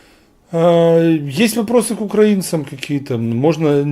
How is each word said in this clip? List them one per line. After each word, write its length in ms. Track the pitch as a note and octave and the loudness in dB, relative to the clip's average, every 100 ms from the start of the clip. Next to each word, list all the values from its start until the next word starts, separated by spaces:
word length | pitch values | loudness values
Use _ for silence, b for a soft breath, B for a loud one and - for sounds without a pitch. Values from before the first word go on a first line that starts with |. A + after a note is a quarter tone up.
| B B B _ _ | B B B _ _
А, 480 | E3 F3 E3+ E3+ E3 | 0 2 4 4 4
есть 560 | E3 D#3+ C#3+ C3+ A3+ A3 | 2 0 -2 0 0 0
вопросы 400 | G#3+ A#3+ G#3+ G#3+ | 0 0 0 -6
к 40 | |
украинцам 640 | G#3+ G3+ G#3+ G3+ F3 E3 | -4 2 2 2 -2 -6
какие-то? 540 | C#3 C3+ - C#3+ B2+ A#2+ | -6 -12 -6 -6 -4 -4
Можно, 680 | A#2 A#2 D3+ D3+ D#3 C#3+ C#3+ | -2 0 0 0 0 0 0